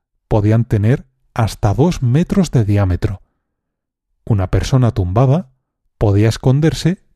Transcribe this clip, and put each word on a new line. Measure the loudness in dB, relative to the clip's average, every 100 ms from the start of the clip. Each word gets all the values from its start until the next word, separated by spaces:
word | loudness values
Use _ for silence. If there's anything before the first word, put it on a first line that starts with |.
| _ _ _
podían | 0 2 0 0
tener | 0 0 -2 -4 _ _
hasta | -4 -4 -2 -2
dos | 0 0 0
metros | 0 0 0 0 0
de | 0 0
diámetro. | 0 0 -2 -4 -6 _ _ _ _ _ _ _ _ _ _ -4
Una | -4 -2
persona | -4 -2 0 0
tumbada | -2 -2 0 0 0 -4 _ _ _ _ _
podía | 0 2 2
esconderse | 0 0 2 0 0 -2 -4 _